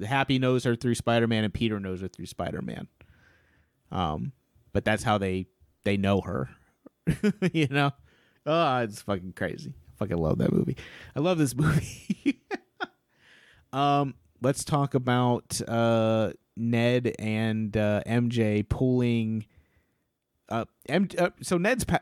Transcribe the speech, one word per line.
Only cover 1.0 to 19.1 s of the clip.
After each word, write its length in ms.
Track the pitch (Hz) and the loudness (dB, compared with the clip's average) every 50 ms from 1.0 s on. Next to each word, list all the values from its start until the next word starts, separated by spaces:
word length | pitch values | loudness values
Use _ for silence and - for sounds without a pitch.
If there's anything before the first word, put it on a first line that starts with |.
| - 120 117 117 117 117 113 110 107 | 0 2 2 2 4 2 2 2 0
and 80 | 104 - | 0 -2
Peter 240 | - 117 113 107 101 | 0 -2 0 -2 -2
knows 200 | 98 95 92 90 | -4 -6 -6 -6
her 80 | 95 90 | -8 -10
through 180 | - - - | -10 -12 -16
Spider-Man. 600 | - - - 87 - - - - 60 55 - - - _ _ - _ _ _ _ _ _ _ _ _ _ _ _ _ _ _ _ - | -14 -8 -6 -6 -6 -6 -6 -8 -8 -10 -12 -14 -16 _ _ -20 _ _ _ _ _ _ _ _ _ _ _ _ _ _ _ _ -8
Um, 420 | - 92 90 78 76 78 - 139 - _ _ _ _ _ _ _ | -4 -2 -2 -2 -2 -4 -6 -8 -10 _ _ _ _ _ _ _
but 120 | - 101 - | -4 -2 0
that's 180 | 107 107 104 | 0 0 0
how 160 | - 117 107 101 | 0 0 0 0
they, 280 | 98 95 92 95 92 _ _ _ _ _ _ _ - | 0 -2 -2 -4 -6 _ _ _ _ _ _ _ -2
they 120 | 101 101 | 0 0
know 240 | 98 98 98 101 95 | 2 2 2 2 2
her. 300 | - 92 87 - 131 - - _ _ _ _ _ _ - _ _ - | 0 -2 -4 -6 -6 -8 -10 _ _ _ _ _ _ -20 _ _ -4
<laughs> 460 | 165 151 - - 208 196 - 190 170 | -4 -2 0 0 -2 0 0 -2 0
You 140 | - 160 151 127 | 0 0 0 2
know? 220 | 139 143 143 139 - _ _ _ _ _ _ _ _ _ - | 2 2 2 2 0 _ _ _ _ _ _ _ _ _ -4
Oh, 320 | 143 156 170 170 143 127 123 | 0 0 2 2 2 2 0
it's 240 | 117 107 101 - | -2 -4 -6 -8
fucking 300 | - - 101 90 90 92 | -6 -4 -4 -4 -4 -8
crazy. 420 | 85 - 98 87 - - - - - | -6 -4 -4 -4 -4 -6 -12 -14 -14
I 160 | - - - - | -16 -20 -16 -8
fucking 200 | - 107 92 87 85 | -6 -4 -2 0 0
love 200 | 80 78 - - | 2 2 2 2
that 140 | - - | 2 2
movie. 240 | - - - - - - - - - - - - - | 2 2 0 0 -4 -8 -10 -18 -18 -20 -18 -10 -6
I 40 | 135 | -2
love 180 | 147 180 185 160 | 0 0 2 2
this 160 | 151 123 123 | 0 0 0
movie. 840 | 123 156 156 151 160 - - - - - - 202 - - 285 - _ _ | 0 0 2 2 0 0 -2 -12 -12 -8 -8 -6 -2 -2 -4 -4 _ _
<laughs> 1300 | - 403 - _ _ _ - 370 - _ _ _ _ _ _ _ - - - _ _ _ _ _ - | -10 -10 -10 _ _ _ -12 -12 -12 _ _ _ _ _ _ _ -20 -20 -20 _ _ _ _ _ -8
Um, 420 | - 135 143 143 143 143 143 135 - _ _ _ _ - | -2 0 2 4 4 2 2 0 -4 _ _ _ _ -2
let's 220 | 120 131 139 - - | 0 0 0 0 -2
talk 300 | - 156 143 139 135 - | 0 0 2 2 2 0
about, 680 | 131 127 127 123 123 123 123 120 - - - - - 113 - | 0 2 2 2 4 4 4 2 0 -2 -6 -6 -6 -4 -2
uh, 640 | 117 117 117 117 117 113 113 110 113 110 110 92 - - _ _ - | 0 2 4 4 4 4 4 4 4 2 2 0 -2 -8 _ _ -8
Ned 580 | - 117 117 120 117 117 120 123 127 123 113 - - | -4 -2 0 2 2 2 2 2 2 0 0 -4 -2
and, 580 | 104 110 107 107 110 110 110 110 110 104 101 | -4 -2 -2 0 0 0 0 -2 -4 -2 0
uh, 260 | 110 107 104 104 101 - | 0 0 2 0 0 0
M 240 | - 113 120 120 117 | 0 0 0 0 0
J 320 | 117 117 110 107 104 104 | 0 2 2 2 2 0
pulling, 840 | 107 - - - 131 127 127 123 123 120 | 0 0 0 0 2 2 2 2 2 2